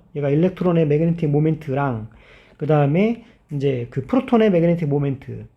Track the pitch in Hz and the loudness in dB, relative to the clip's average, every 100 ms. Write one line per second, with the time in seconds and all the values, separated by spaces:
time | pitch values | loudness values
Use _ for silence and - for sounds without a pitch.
0 | _ 147 143 147 180 185 180 170 151 147 | _ -4 0 2 2 0 0 2 2 2
1 | 170 165 147 143 156 156 143 131 143 110 | 0 0 0 2 2 -2 -4 -4 -2 -4
2 | 110 - - - _ - 147 151 143 160 | -10 -18 -20 -20 _ -8 0 2 2 2
3 | 220 233 - _ - 143 139 127 120 139 | 0 -2 -10 _ -10 -4 -2 -2 -6 -8
4 | - 269 262 233 214 175 170 170 147 143 | -2 -2 2 2 4 4 2 0 0 -2
5 | 143 135 - 110 107 | -2 -4 -10 -14 -14